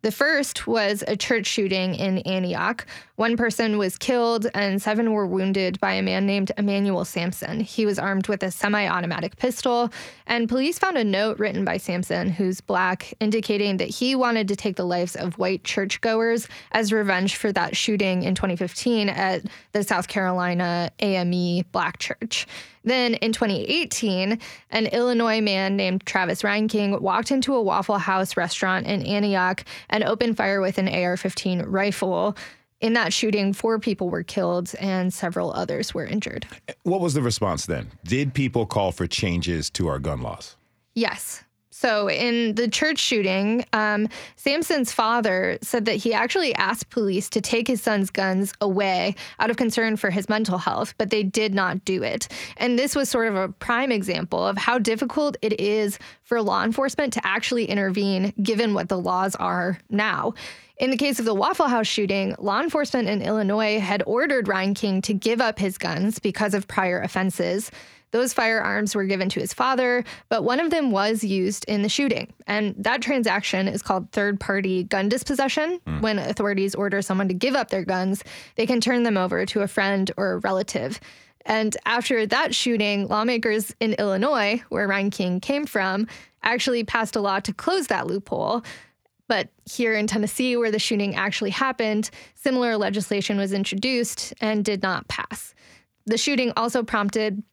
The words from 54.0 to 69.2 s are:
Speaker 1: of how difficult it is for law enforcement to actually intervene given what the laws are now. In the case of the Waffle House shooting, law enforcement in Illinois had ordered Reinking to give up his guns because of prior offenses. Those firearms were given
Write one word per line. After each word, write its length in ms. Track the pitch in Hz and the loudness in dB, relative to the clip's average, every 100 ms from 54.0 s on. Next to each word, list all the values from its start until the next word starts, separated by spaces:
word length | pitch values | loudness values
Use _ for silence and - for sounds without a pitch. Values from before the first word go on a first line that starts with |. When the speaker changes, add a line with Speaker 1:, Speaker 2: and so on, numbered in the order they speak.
| 180 160 165 - 185 | 0 -2 -2 0 0
Speaker 1:
of 120 | 196 | 2
how 220 | - 247 | 2 2
difficult 580 | 208 226 254 - 294 - | 2 0 0 0 0 0
it 160 | 220 214 | -2 0
is 400 | 202 214 208 - - - | 0 0 0 -4 -14 -20
for 180 | _ 233 | _ 0
law 220 | 208 196 | 2 2
enforcement 500 | 214 226 269 - 277 | 2 2 0 0 -2
to 120 | 226 190 | -2 0
actually 400 | 202 - 240 220 | 0 0 0 0
intervene 680 | 202 190 190 196 190 196 208 | 0 0 2 2 2 0 0
given 340 | 202 214 226 196 | 0 2 2 0
what 140 | 170 | 0
the 100 | 185 | -2
laws 360 | 180 180 190 - | 0 0 0 0
are 440 | 180 180 180 175 _ | -2 0 -2 -4 _
now. 440 | 208 214 143 - - - - - - | 0 0 0 -2 -4 -14 -16 -20 -2
In 120 | 254 | 0
the 80 | 247 | 2
case 220 | 285 247 | 2 2
of 60 | 226 | 0
the 80 | |
Waffle 340 | 202 262 370 294 | 2 0 2 2
House 200 | 240 214 | 4 2
shooting, 480 | - 196 196 190 - | 0 0 0 0 -2
law 200 | 202 208 | 0 0
enforcement 480 | 320 311 285 262 202 | 0 0 0 0 0
in 140 | 208 | 0
Illinois 580 | - 214 196 214 214 214 | 0 0 2 2 2 0
had 220 | 190 202 - | 0 0 2
ordered 400 | 226 294 269 196 | 2 2 0 0
Reinking 560 | 190 190 196 208 190 | 0 0 0 0 0
to 100 | - | 0
give 280 | 196 220 233 | 0 0 2
up 180 | 233 220 | 0 2
his 180 | 196 185 | -2 -2
guns 400 | 175 165 202 220 | -4 0 0 0
because 360 | 208 - 208 | -2 0 0
of 140 | 196 - | 0 -2
prior 340 | - 185 180 | 0 0 0
offenses. 720 | - 190 185 - 175 190 220 - - - _ | -2 0 0 0 -2 -2 -4 -14 -20 -20 _
Those 200 | 226 254 | 0 2
firearms 640 | - 226 226 202 202 214 208 | 2 2 2 0 0 0 0
were 80 | |
given 240 | 190 190 | 0 0